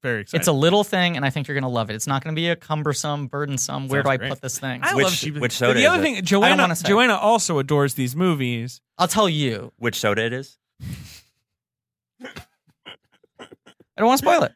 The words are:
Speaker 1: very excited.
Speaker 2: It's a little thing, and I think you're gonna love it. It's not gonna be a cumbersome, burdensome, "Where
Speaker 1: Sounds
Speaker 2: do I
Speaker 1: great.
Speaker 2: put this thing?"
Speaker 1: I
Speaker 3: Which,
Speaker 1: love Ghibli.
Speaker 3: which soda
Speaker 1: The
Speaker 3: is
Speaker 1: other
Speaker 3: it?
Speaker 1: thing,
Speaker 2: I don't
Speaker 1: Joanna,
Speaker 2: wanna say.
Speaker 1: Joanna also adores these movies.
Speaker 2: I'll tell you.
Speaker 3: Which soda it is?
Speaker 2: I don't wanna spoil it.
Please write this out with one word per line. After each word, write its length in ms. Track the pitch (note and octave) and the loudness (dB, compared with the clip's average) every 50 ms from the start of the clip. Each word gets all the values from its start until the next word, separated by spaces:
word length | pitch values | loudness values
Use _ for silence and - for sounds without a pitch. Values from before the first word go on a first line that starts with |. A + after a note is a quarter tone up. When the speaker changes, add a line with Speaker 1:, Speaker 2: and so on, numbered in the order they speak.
| - | -2
Speaker 1:
very 160 | B2+ A#2+ G#2+ | -4 -4 -4
excited. 220 | G#2 - - E3 | -6 -4 -4 -2
Speaker 2:
It's 40 | - | 0
a 60 | F3 | 0
little 320 | D3+ C3+ C#3+ E3+ F#3+ G#3 G3+ | 2 4 4 4 4 2 2
thing, 320 | - - F#3 F3+ F3 E3+ | 0 0 0 0 0 -2
and 80 | C3 C#3 | -2 -4
I 40 | C3+ | -2
think 180 | C3 D3+ C3+ - | -4 -4 -8 -4
you're 80 | C#3 | -4
gonna 120 | C#3 C3+ C3 | -4 -4 -2
love 220 | B2 A#2 A2 G#2 | -2 -2 -4 -4
it. 40 | G#2+ | -6
It's 100 | A2 - | -8 -4
not 160 | D3 C#3 C3+ | -2 -2 -2
gonna 140 | - D#3+ D#3+ | -2 -4 -4
be 120 | E3+ E3 E3+ | -2 -2 -2
a 60 | E3+ | -4
cumbersome, 720 | E3 - - D#3 D3+ D3 D3+ C#3 - - D3+ D3 D3 C#3+ | -4 -4 -6 -4 -2 -2 -2 -4 -2 -4 -4 -4 -6 -6
burdensome, 600 | A#2+ - C#3+ D3 C#3+ C#3 B2+ - - C#3 C#3 C3+ C3 | -8 -6 -6 -6 -4 -4 -6 -6 -6 -6 -8 -6 -2
"Where 100 | C3+ C#3+ | 0 0
Speaker 1:
Sounds 20 | C3+ | 2
Speaker 2:
do 40 | C#3 | 2
I 60 | C3+ B2+ | 0 0
Speaker 1:
great. 100 | - C#3 | -2 -6
Speaker 2:
put 100 | D3 - | -8 -8
this 160 | - B2+ - | -8 -8 -8
thing?" 260 | - C#3 C3 B2 B2+ - | -6 -8 -8 -6 -2 -2
Speaker 1:
I 100 | E4 G4 | 0 2
Speaker 3:
Which, 80 | - - | 4 2
Speaker 1:
love 80 | F#3 F3 | 2 2
Ghibli. 260 | - - D#3 C#3+ - | 0 -4 -6 -4 -2
Speaker 3:
which 120 | A#2+ A#2+ - | -4 -4 -2
soda 200 | - B2 B2 B2+ | 2 2 4 4
Speaker 1:
The 60 | B2 | 6
Speaker 3:
is 60 | C4 | 4
Speaker 1:
other 120 | D#4 F4+ E4+ | 4 4 4
Speaker 3:
it? 40 | D4 | 2
Speaker 1:
thing, 80 | D#4 | 0
Speaker 2:
I 80 | B3 F#3+ | -2 -2
don't 60 | F#3 | 0
Speaker 1:
Joanna, 360 | E3 G3 G3+ G#3 C4 C#4 C#4+ | 2 4 4 6 4 4 4
Speaker 2:
wanna 140 | B3+ F3+ E3 | 4 2 0
say. 100 | E3+ F3 | -2 0
Speaker 1:
Joanna 300 | F#3 G3+ A3 B3 B3 G#3 | 2 4 4 4 4 2
also 420 | - - G#3 A#3 A3 - - E3+ C#3 | 2 2 2 2 2 2 0 -2 -2
adores 360 | C3+ C3+ D3+ C#3+ C#3 C3+ - | 0 2 2 2 2 2 0
these 200 | - C3 B2 B2+ | -2 -4 -2 0
movies. 680 | D#3 F#3 F#3 D#3+ C#3 C3 A#2+ A#2+ A2+ A#2 B2 - - _ _ _ - | 0 2 2 2 0 -2 -4 -4 -6 -8 -10 -12 -18 _ _ _ -2
Speaker 2:
I'll 100 | F3+ F3 | -2 0
tell 200 | - G#3 G#3+ F#3 | 2 2 2 2
you. 440 | D#3 D3+ D3 B2+ A2+ G2+ A2+ A#2 _ _ | 2 0 0 -2 -2 -4 -8 -14 _ _
Speaker 3:
Which 180 | A#2 A#2+ G2+ - | -4 -4 -2 0
soda 260 | - G#2+ G#2 A2 A2+ | 0 0 0 0 -2
it 80 | A#2 | -2
is? 260 | A#2+ C3 C#3 - _ _ _ _ _ _ - - - - - - - - _ _ _ _ _ _ _ _ _ _ _ _ _ _ _ _ _ _ _ _ B3 - - - - _ _ _ _ _ _ _ _ - - _ _ _ _ _ _ _ _ - | -4 -6 -10 -14 _ _ _ _ _ _ -14 -14 -14 -14 -16 -20 -20 -20 _ _ _ _ _ _ _ _ _ _ _ _ _ _ _ _ _ _ _ _ -20 -18 -18 -18 -20 _ _ _ _ _ _ _ _ -20 -20 _ _ _ _ _ _ _ _ -20
Speaker 2:
I 600 | - - - _ _ - _ _ - _ _ - | -20 -20 -20 _ _ -20 _ _ -20 _ _ 0
don't 40 | G#3 | 2
wanna 120 | A#3 C4 C#4 | 2 2 4
spoil 260 | C#4 - F4 E4 - | 4 2 4 4 2
it. 80 | - _ | 0 _